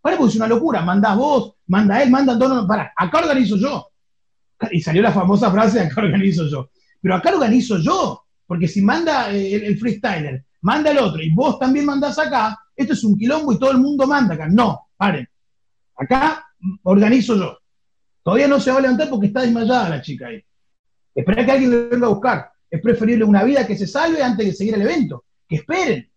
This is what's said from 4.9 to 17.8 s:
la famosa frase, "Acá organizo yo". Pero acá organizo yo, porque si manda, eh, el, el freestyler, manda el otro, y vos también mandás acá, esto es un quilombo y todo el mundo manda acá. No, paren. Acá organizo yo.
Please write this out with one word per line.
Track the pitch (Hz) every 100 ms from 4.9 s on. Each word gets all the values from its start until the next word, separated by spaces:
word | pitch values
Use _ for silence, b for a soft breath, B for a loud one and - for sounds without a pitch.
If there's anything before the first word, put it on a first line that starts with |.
| 160
la | 220
famosa | 196 180 202 226
frase, | 185 220 226
"Acá | 170 -
organizo | 208 202 196 170 151
yo". | 143 131 _ _ _
Pero | 180
acá | 185 240
organizo | 381 247 240 - 196
yo, | 165 381 226 - _ _ _
porque | 175 165
si | 202
manda, | 196 311 330 277 220
eh, | 202 196 202
el, |
el | 208 208
freestyler, | 233 - 240 180 147 131 - _
manda | 180 277 302
el | 294
otro, | 214 156
y | 160
vos | 165 285 226
también | 254 277 285
mandás | 277 285 -
acá, | 302 254 220 214 _ -
esto | 269
es | 254
un | 214 202
quilombo | 226 311 294
y | 208
todo | 262
el | 262
mundo | 277 285 269
manda | 294 226
acá. | 156 151
No, | 202 233 147 _
paren. | _ 202 156 123 _ _ _ _ _ _ -
Acá | 139 262 302 311 - _ 180 190
organizo | 180 196 208 254 220
yo. | 214 160 - _ _